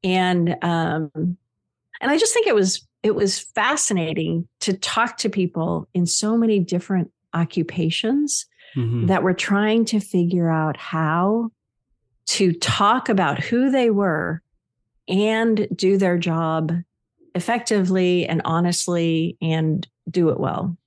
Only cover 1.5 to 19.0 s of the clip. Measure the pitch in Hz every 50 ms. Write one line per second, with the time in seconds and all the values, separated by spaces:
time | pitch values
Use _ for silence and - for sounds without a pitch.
1.5 | _ _ _ _ _ _ _ _ - - - 254 294 320 453 427 - 480 440 -
2.5 | 269 208 190 190 - - _ _ _ _ - 208 214 - 202 190 190 - - -
3.5 | _ 220 208 247 294 302 - - 208 180 165 160 160 170 160 165 165 170 170 _
4.5 | _ _ - - 185 190 - - - 220 233 247 - - - 214 - 190 185 170
5.5 | - 165 160 170 170 165 - _ _ 180 175 170 - - - 214 226 233 233 226
6.5 | 214 202 175 - 175 175 - - 196 185 170 - _ _ _ _ - 170 170 160
7.5 | - 196 160 165 - 175 165 165 160 - - 220 262 285 294 285 - - - _
8.5 | _ _ - - - 135 120 113 117 120 113 170 190 143 147 185 180 180 - -
9.5 | 196 202 208 214 220 233 226 220 - 208 196 - - 180 175 175 185 180 170 165
10.5 | 160 160 156 156 143 - - - - 160 160 156 160 170 180 196 214 233 226 226
11.5 | _ _ _ _ _ _ _ _ _ _ _ _ _ _ _ - - - 202 180
12.5 | 165 170 - - - - 202 202 233 262 - - 214 190 180 147 143 - - -
13.5 | 233 240 254 277 262 269 247 233 214 202 202 185 156 151 175 175 165 165 _ _
14.5 | _ _ _ _ _ _ _ _ _ _ _ - 185 190 208 214 220 220 226 233
15.5 | 220 208 208 - - - 196 185 202 190 196 185 175 170 170 175 165 165 165 160
16.5 | 160 160 160 156 165 175 175 _ _ _ _ _ _ _ _ _ _ 185 - -
17.5 | 233 240 233 - 226 208 185 180 190 190 180 180 180 180 170 - - 160 - -
18.5 | 165 170 175 175 175 - - - 175 170